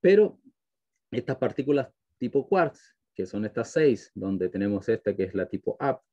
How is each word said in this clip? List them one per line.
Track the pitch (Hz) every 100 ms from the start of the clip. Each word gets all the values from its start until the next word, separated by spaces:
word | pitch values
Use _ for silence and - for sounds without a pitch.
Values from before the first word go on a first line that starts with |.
Pero | 180 202 208 - - _ _ _ _ _ _
estas | 120 - 135
partículas | 131 - 135 143 131 _ _ _
tipo | 123 139 131
quarks, | 190 160 - _ _ _
que | - 92
son | 104 107
estas | - 113
seis, | - 151 110 -
donde | - 98 95 90
tenemos | 95 101 101 -
esta | 113 - 101
que |
es | 92
la | 98 92
tipo | 98 - -
up | 139 131 _